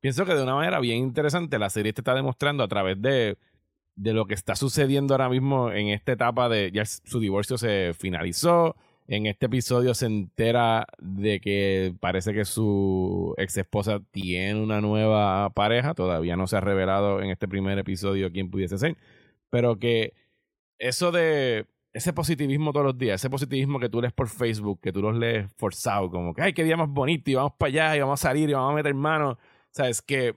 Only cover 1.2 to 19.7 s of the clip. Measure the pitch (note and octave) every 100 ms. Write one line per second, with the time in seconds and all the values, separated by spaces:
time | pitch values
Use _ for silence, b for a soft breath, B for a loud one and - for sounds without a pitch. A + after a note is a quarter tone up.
1.2 | D3+ E3 E3+ B2 G#2 G#2+ G#2 G#2+ B2 B2+
2.2 | C3+ B2 C#3+ C#3+ A2 G2+ F#2+ F#2+ A#2+ C3+
3.2 | A2+ G2 _ _ _ _ _ - G2+ A2
4.2 | G#2 G2+ - G#2+ C3+ C#3 C#3 C#3 C#3 C3+
5.2 | C3 B2+ C3+ C3+ A#2+ G2 G#2 G#2 - A#2+
6.2 | A#2+ A#2+ B2 A2+ G2 G2 G#2 - - B2
7.2 | G#2+ G2 G#2 B2+ A#2 G2+ F2+ E2+ F#2+ F2
8.2 | E2+ E2+ E3+ F3 E3 - b b b G#2
9.2 | G#2+ G2+ B2+ B2+ A#2+ B2 B2 A2+ A#2+ G#2+
10.2 | F#2 - A2+ A#2+ A#2 A2+ - - F#2 F#2+
11.2 | G#2 G2+ G2+ G2+ G2 F#2+ F#2 F2+ F#2+ F#2
12.2 | F#2 G#2 G2+ - A2 G2+ G2 F#2+ F#2 F#2
13.2 | F2 - F#2+ - F#2+ G#2+ G2 G#2 - -
14.2 | F#2+ F2+ F#2+ G#2+ A2 G#2+ G#2 G#2+ A2 G#2+
15.2 | G#2 F#2+ G2+ - G#2 A#2 C3 E3 F#2 E2+
16.2 | E2+ F2 F#2 G#2+ G2 G2 F#2 F#2+ G2+ G2
17.2 | G2 F2+ G2 G2 G2 G2 G2 F#2 G2 G2
18.2 | F#2+ F2 F#2 F#2+ F2+ F#2+ C#3+ E3 b b
19.2 | b b _ A#2+ A#2+